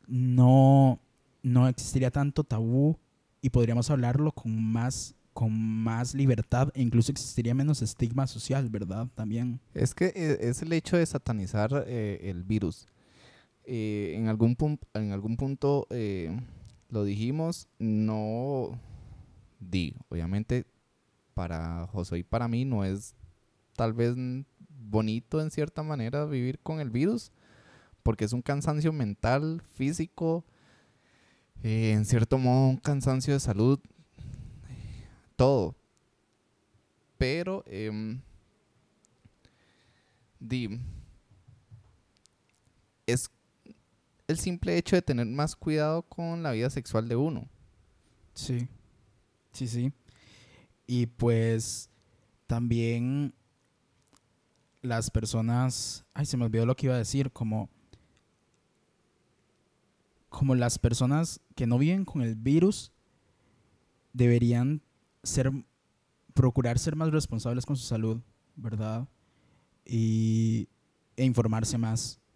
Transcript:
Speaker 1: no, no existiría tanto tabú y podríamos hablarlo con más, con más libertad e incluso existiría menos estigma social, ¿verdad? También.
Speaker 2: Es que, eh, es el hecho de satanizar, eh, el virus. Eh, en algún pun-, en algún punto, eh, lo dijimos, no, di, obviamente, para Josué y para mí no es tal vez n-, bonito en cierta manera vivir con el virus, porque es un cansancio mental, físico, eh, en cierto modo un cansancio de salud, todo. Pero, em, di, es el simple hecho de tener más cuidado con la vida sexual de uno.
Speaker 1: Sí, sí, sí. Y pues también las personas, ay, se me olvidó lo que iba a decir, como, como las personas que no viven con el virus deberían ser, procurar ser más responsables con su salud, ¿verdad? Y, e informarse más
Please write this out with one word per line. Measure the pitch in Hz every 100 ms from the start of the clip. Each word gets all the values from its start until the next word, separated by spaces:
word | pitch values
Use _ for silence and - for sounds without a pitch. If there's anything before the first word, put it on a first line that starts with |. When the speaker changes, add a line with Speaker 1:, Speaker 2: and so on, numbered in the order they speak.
| -
Speaker 1:
no, | 127 127 123 123 135 135 139 135 120 _ _ _ _
no | 127 123 127
existiría | 123 - 131 127
tanto | 143 139 156
tabú | 147 110 113 127 151 160 _ _ _ _
y | 131
podríamos | 123 113 120 120
hablarlo | 139 120 135 151
con | - 113 110
más, | 110 113 123 - - - _
con | - 113 110
más | 110 110 113 113 123
libertad | 139 135 110 - 120 139
e | 135
incluso | 120 117 117
existiría | 139 - - 117
menos | 127 147 143
estigma | 110 - 117 123 135
social, | 110 - 139 120
¿verdad? | 107 95 101 120 -
También. | 110 117 123 123 -
Speaker 2:
Es | - 131 -
que, | 180
eh, | 196 156 -
es | 120 -
el | 160
hecho | 165 - 175
de | 165
satanizar, | 143 - 110 92 107 110 139 -
eh, | 120 104 98
el | 98 87
virus. | 95 107 87 - - _ _ _ - - _ _
Eh, | - 120 107 104 95 90
en | 110
algún | 107 117 120
pun-, | 151 147 - 110
en | 107
algún | 98 107 117
punto, | 135 139 139 139 -
eh, | 123 107 95 80 107 123 - - - _
lo | 113 101
dijimos, | 104 117 151 165 - - -
no, | 110 107 110 107 107 113 135 139 113 120 - - - - - - - -
di, | 92 92 78 - -
obviamente, | 85 85 98 - 123 - _ _ _ _ _ _ -
para | 85 80 82 85 87
Josué | 95 87 87
y |
para | - 117 117
mí | 117 135
no | 110
es | 95 98 - - - _ _ _ _ -
tal | 113
vez | 117 120 123
n-, | 127 131 139 _ -
bonito | 143 107 107 110 113 - 156
en | 156
cierta | - 151 -
manera | 156 143 113 143 151
vivir | 135 123 151
con | - 156
el | 135
virus, | 120 180 233 - _ _ - - - _ _
porque | 113 110 107
es |
un | 123
cansancio | 131 143 160 151 160
mental, | 156 107 101 110 135 156 165 - -
físico, | 135 170 160 - 165 165 - _ _ _ _ _ _ _ _ _ _ -
eh, | 113 110 110
en | 107
cierto | 107 120 113 131
modo | 127 127 135
un | 131
cansancio | - 139 135 131 143 139
de |
salud, | - 101 120 139 - _ _ - - - - - - - - - - - _ -
todo. | 131 131 82 - _ _ _ _ _ _ _ _ _ _ _ _ _ -
Pero, | 127 165 180 190 -
em, | 95 107 107 110 127 - - _ _ _ _ _ _ _ _ _ _ _ _ _ _ _ _ _ _ _ _
di, | 117 127 110 117 - - - - _ _ _ - _ - _ _ _ _ _ _ _ _ _ _ _ _ -
es | 120 - _ _ _ - - _ _ _ _ -
el | 160
simple | 185 175 175 170
hecho | - 185
de |
tener | 165 123 117
más | 135 151 -
cuidado | 156 156 151 165
con | - - 170 170
la | 160
vida | 113 127
sexual | 131 - 113 117
de | 120
uno. | 156 131 - - - _ _ _ _ _ _
Speaker 1:
Sí, | - - 120 127 - _ _ _ _ _ _ _
sí, | - 123
sí. | 120 131 - _ _ _ - - - _ _ -
Y | 123 120
pues | - 120 113 113 113 107 - - _ _ _ _ _ -
también | 117 120 117 117 117 123 139 143 - _ _ _ _ _ _ _ _ _ _ _ _ _ _
las | 127 113 110
personas, | 113 107 113 113 120 127 - - - - -
ay, | 147
se | 127
me | 117
olvidó | 113 117
lo | 127
que | 131
iba | 123
a |
decir, | 107 135 135
como, | - 113 110 98 _ _ - _ _ _ _ _ _ _ _ _ _ _ _ _ _ _ _ _ _ _ _ _ _ _
como | - 135 127
las | 120 -
personas | 120 120 127 151 165 - _ -
que | 120
no | 123
viven | 151 190 185
con | 147
el | 117 110
virus | 120 156 190 - - _ _ _ _ _ _ _ _ _ _ _ _
deberían | 127 120 120 120 120 127 151 - _ _ _
ser, | - 139 131 135 - _ _ _ _ _ _
procurar | - 127 131 120 120
ser | 160 151
más | 160
responsables | 156 - 113 120 123 -
con | 139
su |
salud, | - 117 113 113 - _ _ -
¿verdad? | 117 107 107 113 139 _ _ _ _ _ _ _ -
Y, | 117 110 110 110 110 113 110 - _ _ _ _ -
e | 131
informarse | 120 110 110 117 117
más | 113 117 - - _